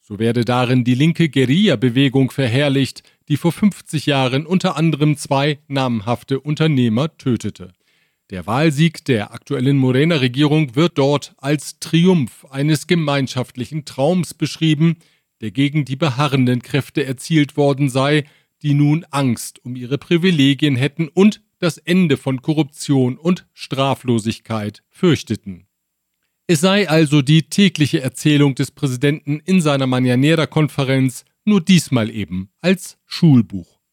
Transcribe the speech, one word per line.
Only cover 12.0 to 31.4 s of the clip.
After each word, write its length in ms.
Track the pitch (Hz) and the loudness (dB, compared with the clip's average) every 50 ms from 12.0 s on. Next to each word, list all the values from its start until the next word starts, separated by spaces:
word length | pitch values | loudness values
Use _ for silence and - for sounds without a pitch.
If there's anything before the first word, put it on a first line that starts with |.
| 170 185 185 170 127 107 - - - - | 4 4 4 2 0 -4 -8 -20 -20 -14
eines 360 | 131 135 143 151 156 143 - | -8 -4 -2 0 0 -2 0
gemeinschaftlichen 1000 | - 175 170 156 143 143 139 135 123 - 131 120 - - - 123 - 147 156 135 | -2 -2 -2 0 0 0 -2 -2 -2 -4 -6 -8 -8 -8 -10 -10 -8 -8 -12 -12
Traums 480 | - - - 135 151 180 185 160 - - | -12 -6 -2 0 0 0 0 -4 -6 -6
beschrieben, 640 | _ 156 139 - - 165 160 156 143 160 165 160 _ _ _ _ _ _ _ _ _ | _ -6 -6 -4 -2 0 0 2 2 2 0 0 _ _ _ _ _ _ _ _ _
der 100 | - 107 | -12 -10
gegen 360 | 90 131 139 143 143 156 139 | -4 -2 -2 0 0 -2 -4
die 100 | 127 135 | -4 -4
beharrenden 640 | 135 170 147 117 120 151 143 131 135 127 123 123 123 | -2 -2 -2 0 0 -2 0 0 0 2 2 0 -2
Kräfte 440 | - - - 143 120 - _ - 139 | -4 -4 -4 -4 -4 -4 _ -6 -4
erzielt 520 | 131 131 - - - 165 156 147 135 - | -4 -6 -10 -6 -2 0 0 0 0 0
worden 320 | - 143 143 143 131 147 139 | 0 0 0 2 0 -2 -2
sei, 360 | 120 135 131 143 151 151 143 _ _ _ _ _ _ _ | 0 0 0 2 0 0 -2 _ _ _ _ _ _ _
die 120 | - 147 143 | -2 0 2
nun 320 | 143 147 147 151 165 170 _ | 2 2 2 2 0 -2 _
Angst 540 | - 139 143 127 113 - - - _ - _ | -4 -2 -2 -2 -2 -4 -6 -16 _ -16 _
um 120 | 123 123 | -14 -12
ihre 200 | 127 123 120 135 | -12 -8 -6 -8
Privilegien 800 | 135 - - 175 170 165 190 175 151 135 139 139 127 156 147 139 | -8 -2 0 0 2 2 2 2 4 4 2 2 2 0 0 0
hätten 320 | 120 135 147 _ - 165 151 | 0 -2 -2 _ -4 -8 -4
und 340 | _ 180 196 214 202 - _ _ _ _ | _ 4 4 4 2 0 _ _ _ _
das 180 | - 170 - | -4 -4 -4
Ende 400 | - _ - 175 185 185 160 139 | -4 _ -2 0 2 2 2 0
von 240 | - - 139 131 127 | -2 -2 -6 -6 -4
Korruption 800 | - - 156 151 156 143 _ - - - 143 135 127 123 131 - | -4 -4 -2 -2 -2 -4 _ -14 -4 -2 0 2 2 0 -2 -4
und 280 | - 170 185 - - _ | -2 -2 -2 -2 -4 _
Straflosigkeit 1300 | _ - - - - 127 135 139 131 - - 123 120 113 101 113 113 - _ - 113 110 104 107 104 - _ _ | _ -20 -12 -10 -4 -2 -2 -2 -2 -4 -2 -2 -2 0 0 -4 -6 -8 _ -8 -8 -6 -6 -8 -10 -12 _ _
fürchteten. 760 | _ - - 180 147 107 - - 110 - _ 98 92 85 92 _ _ _ _ _ _ _ _ _ _ _ _ _ _ _ _ | _ -2 0 0 0 0 -2 -6 -8 -8 _ -14 -18 -18 _ _ _ _ _ _ _ _ _ _ _ _ _ _ _ _ _
Es 140 | - 180 143 | -2 -2 2
sei 280 | 165 190 190 208 202 151 | 2 2 2 2 0 2
also 320 | 151 160 165 139 147 151 | 2 2 2 4 2 2
die 220 | 135 127 156 160 | 4 4 4 2
tägliche 580 | - _ - - 202 185 - - 151 123 - 160 | 2 _ 0 2 2 2 2 0 -2 0 0 -2
Erzählung 540 | 131 131 - - - 151 151 143 143 143 131 | -4 -4 -8 -2 0 2 4 4 4 2 2
des 160 | - 139 - | -2 -6 -6
Präsidenten 680 | _ - - 135 127 123 139 143 147 151 _ 143 147 151 _ | _ -6 -4 -4 -4 0 0 0 0 -2 _ -6 -6 -6 _
in 160 | - 190 185 | 0 2 2
seiner 260 | 156 151 143 135 135 | 2 2 0 0 0
Mañanera-Konferenz, 1400 | 131 127 127 127 127 123 123 135 147 165 160 151 - - 156 156 143 - - 139 127 135 131 131 131 120 - _ _ _ _ | 0 0 0 2 2 2 2 2 2 2 2 0 -2 0 0 0 0 0 -4 -2 0 0 0 0 0 -2 -6 _ _ _ _